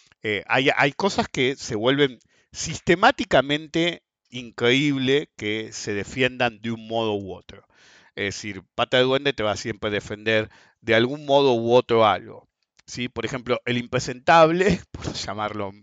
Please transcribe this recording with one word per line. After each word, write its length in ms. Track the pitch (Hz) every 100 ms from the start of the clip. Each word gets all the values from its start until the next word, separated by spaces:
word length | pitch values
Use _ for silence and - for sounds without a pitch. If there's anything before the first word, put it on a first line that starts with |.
| _ _
eh, 220 | 110 101 -
hay, 240 | 127 139 123
hay 160 | 139
cosas 340 | - 196 - -
que 280 | - 127 135
se 180 | -
vuelven 460 | 107 120 139 143 117 _ _ _
sistemáticamente 1500 | - 160 143 - 175 226 - - 147 139 147 156 165 170 170 _ _ _
increíble 1000 | 120 120 - 120 135 147 139 131 139 165 -
que 360 | 107 110 107
se 220 | 104 -
defiendan 680 | 101 95 131 127 127 123 104
de 100 | 113
un 160 | 110 110
modo 280 | 113 110
u 200 | 104 95
otro. 320 | 90 - - _ _ _ _ _
Es 220 | - 101 -
decir, 260 | 107 92 - -
pata 220 | 120 131
de 40 |
duende 300 | 127 135 143
te 100 | 123
va 80 | 107
a 60 | 98
siempre 340 | 117 104 110
defender 580 | 104 - 104 107 110 107 - _ _
de 140 | 110
algún 320 | 113 123 147 143
modo 280 | 139 139
u 180 | 117 117
otro 320 | 123 - 113 107
algo. 420 | 92 107 107 _ _ _ _ -
¿sí? 200 | 131 123
Por 160 | 120
ejemplo, 360 | 110 131 123 117 -
el 120 | 120
impresentable, 1000 | 120 123 139 123 - 165 160 175 190 180 -
<laughs> 40 |
por 220 | - -
llamarlo 600 | - - 101 107 104 98 101